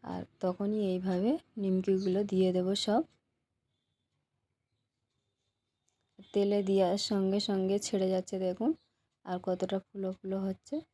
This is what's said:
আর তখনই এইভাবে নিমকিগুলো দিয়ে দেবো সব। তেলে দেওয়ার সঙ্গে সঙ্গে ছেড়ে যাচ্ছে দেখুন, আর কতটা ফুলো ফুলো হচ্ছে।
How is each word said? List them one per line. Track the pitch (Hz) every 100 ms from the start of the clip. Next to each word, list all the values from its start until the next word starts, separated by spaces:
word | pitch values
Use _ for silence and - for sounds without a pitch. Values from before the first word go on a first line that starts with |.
আর | - 90 - _
তখনই | 185 180 202 214 202
এইভাবে | 185 185 180 208 311 - -
নিমকিগুলো | 196 185 190 190 196 185
দিয়ে | 202 185 185
দেবো | 180 180 196
সব। | - 220 320 _ _ _ _ _ _ _ _ _ _ _ _ _ _ _ _ _ _ _ _ _ _ _ _ _ _ _ _ _ _ _ 196
তেলে | 202 202 202
দেওয়ার | 190 196 185 196
সঙ্গে | - 202 190 196
সঙ্গে | 202 196 190 202
ছেড়ে | - 196 190
যাচ্ছে | 185 185 190
দেখুন, | 185 185 226 320 _ _ _ _ -
আর | 180
কতটা | 180 185 185 190
ফুলো | - 202 190
ফুলো | 190 190 190
হচ্ছে। | 190 190 - 302 -